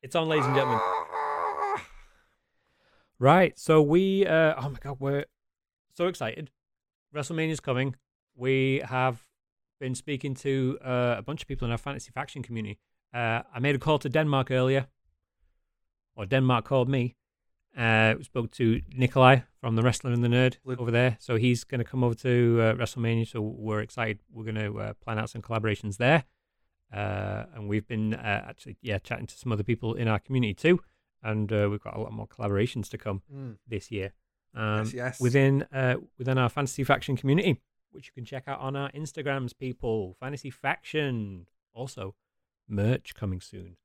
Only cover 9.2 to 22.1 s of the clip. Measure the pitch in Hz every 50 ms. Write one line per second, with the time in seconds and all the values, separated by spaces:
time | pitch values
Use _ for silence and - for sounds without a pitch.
9.2 | _ _ _ _ _ _ _ _ _ _ _ _ 139 127 127 123 - - 147 131
10.2 | - 143 131 - - 143 135 135 131 127 135 - - 131 127 123 123 123 120 101
11.2 | 117 - 147 165 - _ 139 - 127 117 117 120 - 143 139 131 - - - 127
12.2 | 143 - - 147 120 110 120 113 107 101 104 _ _ _ _ _ _ _ - 120
13.2 | 120 113 113 117 - - - 120 123 143 143 135 - 156 156 143 - 147 123 156
14.2 | 156 151 143 135 127 - 131 131 127 127 135 135 131 - _ _ _ _ _ _
15.2 | _ _ _ _ _ _ _ _ _ _ _ _ _ _ _ _ _ _ _ -
16.2 | 104 92 131 131 131 127 127 117 110 - 139 131 123 123 139 131 120 123 - _
17.2 | _ _ _ _ _ _ _ _ _ _ _ - 117 113 113 110 110 110 110 -
18.2 | - - _ 127 117 113 - - 127 113 113 - - - - 127 127 123 - 135
19.2 | 131 127 135 131 - _ _ _ - 120 113 113 113 123 120 - - 135 120 120
20.2 | 120 120 120 123 127 127 123 - _ 131 127 120 123 117 117 120 123 127 113 -
21.2 | - - 123 113 117 127 123 117 - _ - 123 117 - - 131 123 120